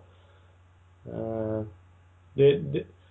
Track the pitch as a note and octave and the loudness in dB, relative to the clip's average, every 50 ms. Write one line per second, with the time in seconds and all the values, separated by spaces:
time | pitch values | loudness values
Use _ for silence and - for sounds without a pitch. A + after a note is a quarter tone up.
0 | - - - - - - - - - - - - - - - - - - - - | -10 -20 -20 -20 -20 -20 -20 -20 -20 -20 -20 -20 -20 -20 -20 -20 -20 -20 -20 -20
1 | - A#2+ A#2 A2 A2 A2+ A2+ A2+ A2 A2 A2 A2 G#2+ G#2 - - - - - - | -16 -12 -10 -8 -8 -6 -6 -6 -4 -4 -4 -4 -6 -8 -12 -18 -20 -20 -20 -20
2 | - - - - - - - C3+ C#3 C#3+ C#3+ C#3 D#3 C#3 C#3 E3+ - - - - | -20 -20 -20 -20 -20 -6 2 6 6 6 6 4 0 -4 -4 -6 -6 -8 -14 -20
3 | - - | -20 -20